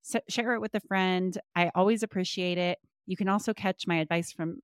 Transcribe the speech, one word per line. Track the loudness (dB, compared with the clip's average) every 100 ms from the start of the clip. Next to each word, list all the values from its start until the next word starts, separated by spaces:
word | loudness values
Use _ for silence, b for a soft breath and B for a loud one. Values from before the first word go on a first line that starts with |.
| -2
s-, | -4 -2
share | -4 0
it | 0
with | -2 -4
a |
friend. | -2 0 2 2 0 -4 -6 0
I | 2
always | 4 4 4
appreciate | 0 -2 -4 -2 -2 0
it. | 0 -2 _ _ -8
You | -2
can | 0
also | 0 0
catch | -2 -2 -2 0
my | 0
advice | 2 0 -2
from | -6 -8 -8